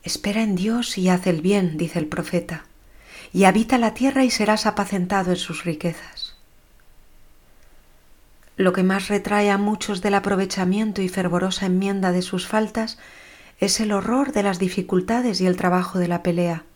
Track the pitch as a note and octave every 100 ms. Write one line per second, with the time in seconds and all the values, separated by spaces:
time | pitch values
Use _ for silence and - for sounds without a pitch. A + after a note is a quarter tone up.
0 | - - G3+ G#3 A3 F3+ G#3 A#3 A#3 -
1 | F#3 F3+ F#3 E3 F3+ G3+ F3+ D#3 E3 E3+
2 | D3+ D#3 - F3 - E3 - - - -
3 | - - - F3+ F#3+ G3 A3+ B3+ A3+ A3
4 | C4+ C4+ B3+ - G#3 G#3+ A3 G#3 G3 G3
5 | F3+ G3 F3+ F3+ - D#3+ F3 D#3 F3 D#3+
6 | - - - - - _ _ - - -
7 | - - - - _ - - - _ -
8 | _ - - - - - F#3 F#3 F#3 G3
9 | F#3+ G3+ G3 G#3 G#3 G3 G#3 G#3 - G3
10 | G#3 G3 G3 F#3+ F#3+ F#3+ F3+ G3+ A3 G3
11 | F#3 F#3+ F3+ F3 F#3 F#3 F#3+ F#3 G3 G3
12 | F#3 F3+ F3+ F3+ - G#3+ G#3+ A3+ A3+ -
13 | - - - - - - G3+ - G#3+ G3+
14 | F#3+ B3+ C#4 A3 G3+ F3+ F#3 G3+ F3+ F#3
15 | F3+ A#3+ B3 F#3+ F#3 F3+ F3+ F3+ F3+ F#3
16 | F3 F3 F3+ E3+ F3 E3 -